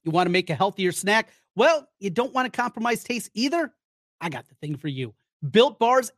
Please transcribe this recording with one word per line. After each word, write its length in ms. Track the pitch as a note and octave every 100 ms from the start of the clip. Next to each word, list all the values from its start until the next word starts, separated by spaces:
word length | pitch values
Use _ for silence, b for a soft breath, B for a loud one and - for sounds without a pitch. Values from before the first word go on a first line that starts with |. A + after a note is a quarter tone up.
you 80 | E3
wanna 180 | E3 F3
make 200 | F3+ F3+
a 40 |
healthier 380 | D3 G3 F#3+ F3+
snack, 380 | E3 F#3+ A3 A3 b b F#3
well, 320 | C#4+ D#4 - _
you 120 | G3
don't 220 | E3+ C4
wanna 180 | B3+ B3+
compromise 520 | - A#3+ A3+ A#3 A#3
taste 280 | - A#3+ -
either? 380 | G#3 C4+ E4+ D4 _ _ _ _ -
I 80 | E3+
got 180 | C3+ -
the 80 |
thing 220 | _ D3+ C#3+
for 100 | D3+
you. 280 | C3 A#2+ - _ _ C#3+
Built 300 | G#3 C#4 A3
Bars 320 | A#3 C4 A#3+